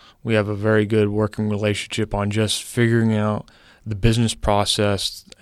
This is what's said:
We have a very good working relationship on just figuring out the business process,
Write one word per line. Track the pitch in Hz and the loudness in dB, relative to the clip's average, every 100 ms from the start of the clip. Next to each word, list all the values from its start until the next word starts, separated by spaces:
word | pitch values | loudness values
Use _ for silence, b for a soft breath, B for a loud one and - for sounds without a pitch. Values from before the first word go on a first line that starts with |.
| b b | b b
We | 117 | -2
have | 110 104 | 0 0
a | |
very | 104 107 110 104 | -2 2 2 2
good | 110 104 | 2 2
working | 104 107 - 107 | 0 -2 -2 -4
relationship | 104 104 104 - - 107 | 0 -2 -2 -4 -6 -4
on | 104 101 | -2 -2
just | 104 107 - | 0 -2 -2
figuring | - - 117 117 113 | -4 0 2 4 2
out | 107 107 107 - b b b | 2 0 -2 -6 b b b
the | - 104 | -10 0
business | 117 113 113 | 2 2 0
process, | - - 101 101 - 104 98 - - - - | -2 0 0 0 0 0 0 -4 -10 -18 -20